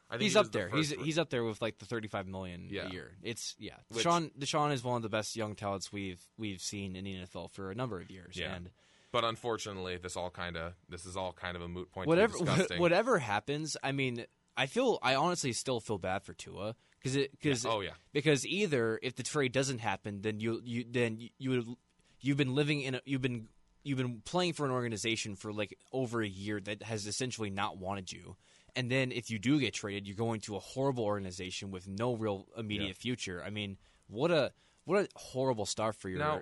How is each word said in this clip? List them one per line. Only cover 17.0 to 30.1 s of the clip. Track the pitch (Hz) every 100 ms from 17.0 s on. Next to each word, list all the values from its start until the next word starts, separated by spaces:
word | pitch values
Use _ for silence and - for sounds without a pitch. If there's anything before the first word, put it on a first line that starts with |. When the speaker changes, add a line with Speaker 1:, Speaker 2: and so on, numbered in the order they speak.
Speaker 2:
'Cause | 131 139
it, | 135 -
'cause | 151 123 117
Speaker 1:
Yeah. |
Oh, | 110
yeah. | 87 73 _
Speaker 2:
because | 147 156 143 117
either | 180 202 135 113 110
if | 131 -
the |
trade | 120 151 131
doesn't | 131 139 123
happen, | 107 95 107 101
then | 107 107
you, | 113 110
you, | 120 117 117
then | 123 117 113
you, | 117 -
you | 131
would, | 127 117 123 _ _ _ -
you've | 131 143
been | 131 135
living | 147 147
in | 135 127
a, |
you've | - 139
been, | 127 120 110 _ _ _
you've | 147 131
been | 123 113
playing | - 180 180
for | 156 143
an |
organization | 127 120 104 113 110 113 98
for, | 110
like, | 107 104 - _
over | 131 123 117
a | 104
year | 95 101 104
that | 98 104
has | 104 110 104
essentially | - 127 113 104
not | 98 101 90
wanted | 92 98 90
you. | 90 90 92 _ - _
And | 127 123
then | 131 127
if | 120 113
you | 110
do | 120 151
get | 110
traded, | - 104 101
you're | 101